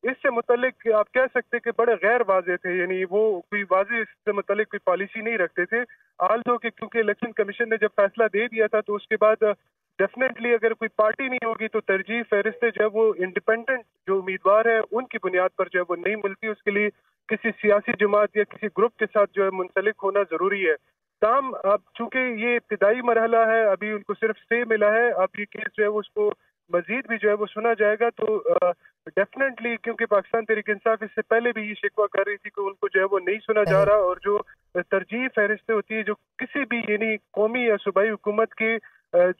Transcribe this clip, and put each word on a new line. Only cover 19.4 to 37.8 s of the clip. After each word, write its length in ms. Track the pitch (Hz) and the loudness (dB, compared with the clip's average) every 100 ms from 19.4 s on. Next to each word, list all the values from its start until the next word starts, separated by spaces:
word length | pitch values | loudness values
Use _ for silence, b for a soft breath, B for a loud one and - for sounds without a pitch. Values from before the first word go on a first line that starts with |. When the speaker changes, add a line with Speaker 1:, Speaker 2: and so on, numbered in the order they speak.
Speaker 1:
है 60 | 196 | -2
मुंसलिक 440 | 185 180 - 196 220 | -2 -4 -2 -2 -2
होना 180 | 196 196 | -2 0
ज़रूरी 400 | 196 160 190 196 | -2 0 -2 0
है। 120 | 180 151 _ _ _ _ | 0 0 _ _ _ _
ताहम 300 | 214 254 269 | 2 2 0
अब 300 | 202 190 202 _ - | -4 0 0 _ -10
चूँकि 480 | 233 262 254 226 | -4 -2 -2 -2
ये 120 | 233 240 | 0 -2
इब्तदाई 440 | _ 214 202 247 | _ 2 2 4
मरहला 440 | 240 226 226 226 | 2 2 4 4
है, 220 | 226 226 220 | 4 4 2
अभी 260 | 190 208 | 0 -2
उनको 220 | 214 - | -8 -6
सिर्फ 220 | 202 220 214 | -4 -2 -4
स्टे 280 | _ 233 | _ -2
मिला 220 | 240 220 208 | 0 2 4
है, 260 | 220 240 | 4 2
अब 160 | 180 185 - | 2 -2 -2
ये 60 | |
केस 220 | 208 - - - | -12 -10 -12 -2
जो 60 | |
है 60 | 208 | 0
वो 100 | 214 | 0
उसको 340 | 202 - 208 - _ _ _ | -6 -2 -2 -2 _ _ _
मजीद 300 | 170 170 233 240 | -4 -2 -6 -4
भी 100 | 226 | -2
जो 100 | 208 | 0
है 60 | |
वो 120 | 208 208 | 0 -2
सुना 280 | 208 226 | -2 -2
जाएगा, 360 | 220 208 214 233 | 2 2 2 0
तो, 280 | - 220 214 | 0 -2 -2
अ, 340 | 160 170 180 175 b _ - | 0 2 2 -2 b _ -6
definitely 760 | - 202 262 269 240 233 233 | -2 -2 0 -4 -2 -6 -4
क्योंकि 220 | - 220 226 | -6 -4 0
पाकिस्तान 380 | 202 190 233 | 0 2 -4
तहरीक 200 | 220 214 208 | 0 -2 -2
इंसाफ 320 | 202 226 220 | -2 0 -2
इससे 200 | 208 - | -2 -8
पहले 300 | - 226 240 | 0 0 0
भी 160 | 226 214 | -4 -8
ये 60 | |
शिकवा 320 | 208 202 - 202 | -6 -6 0 0
कर 160 | - | 0
रही 140 | 196 202 | -2 -4
थी 140 | 208 | -10
कि 120 | - | -6
उनको 260 | 196 196 202 | -8 -4 -2
जो 120 | 190 | 0
है 60 | 190 | 0
वो 120 | 196 | 0
नहीं 200 | 180 214 | -2 -6
सुना 260 | - 220 | -2 0
जा 120 | 202 190 | 4 4
Speaker 2:
सही। 80 | |
Speaker 1:
रहा, 120 | 202 208 | 6 4
और 240 | 180 180 | 4 -2
जो 160 | 202 208 - B _ 180 | -2 -2 -4 B _ -8
तरजीह 520 | 180 196 185 226 254 | -2 -4 -2 -6 -4
फहरिस्तें 460 | 233 202 208 - | 0 0 -2 -2
होती 200 | 214 - | -4 -2
है 80 | 220 | -8
जो 120 | 208 | -6
किसी 500 | 214 _ - 262 294 | -8 _ -14 -8 -6
भी 300 | 254 240 214 | -4 -4 -2
यानी 220 | 208 220 214 | -2 -2 -4
कौमी 540 | _ - 214 240 240 | _ -2 0 0 0
या 60 | |
सूबाई 320 | 202 | 0